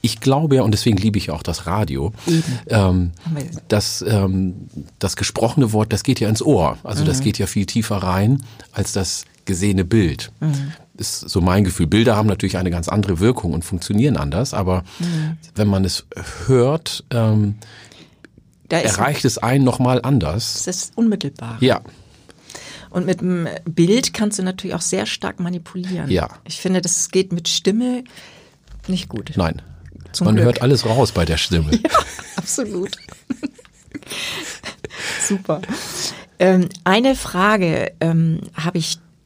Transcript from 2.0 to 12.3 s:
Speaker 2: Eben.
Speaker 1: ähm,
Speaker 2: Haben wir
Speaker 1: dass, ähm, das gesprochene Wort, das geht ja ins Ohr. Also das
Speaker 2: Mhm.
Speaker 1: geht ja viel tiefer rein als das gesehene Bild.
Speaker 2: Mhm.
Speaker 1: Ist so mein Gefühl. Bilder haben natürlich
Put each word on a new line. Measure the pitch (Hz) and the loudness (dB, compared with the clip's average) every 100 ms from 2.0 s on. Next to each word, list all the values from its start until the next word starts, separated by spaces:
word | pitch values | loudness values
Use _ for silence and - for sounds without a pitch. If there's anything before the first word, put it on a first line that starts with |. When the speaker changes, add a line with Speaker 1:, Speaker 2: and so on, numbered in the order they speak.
| 71 110 - | -4 -4 0
Speaker 2:
Eben. | 165 160 123 - | 0 0 -4 0
Speaker 1:
ähm, | 113 | 2
Speaker 2:
Haben | 95 92 87 87 - 156 | 4 4 0 -4 -6 -4
wir | 131 - - | -6 -12 -2
Speaker 1:
dass, | 104 - - - | 0 0 -4 0
ähm, | 107 98 95 95 95 - - 71 _ | 2 2 2 -2 -4 -14 -16 -18 _
das | 95 - | -6 -2
gesprochene | 98 - 117 - 120 | -4 0 0 2 2
Wort, | 107 104 | 2 2
das | 104 | 0
geht | - 131 | 0 0
ja | 107 | 2
ins | 110 | 2
Ohr. | 113 123 78 58 | 4 4 4 -2
Also | - - | -6 0
das | - 131 | 0 2
Speaker 2:
Mhm. | |
Speaker 1:
geht | 135 101 | 0 0
ja | 98 | -2
viel | - | -2
tiefer | 98 117 110 101 | 0 -2 -2 -2
rein | 95 92 104 139 - - - | 0 2 4 2 0 -20 -14
als | - 98 | -6 -4
das | - 92 - - _ - | -2 -4 -6 -10 _ -6
gesehene | 90 101 98 85 | -2 2 2 4
Bild. | 110 87 67 - - | 4 4 0 -10 -4
Speaker 2:
Mhm. | 156 139 139 - - - | -2 -2 -4 -12 -20 -10
Speaker 1:
Ist | - - | -8 -8
so | - 98 | -4 0
mein | 87 92 | 2 4
Gefühl. | 98 92 82 | 2 2 2
Bilder | 104 117 107 | 4 4 4
haben | |
natürlich | 107 | 2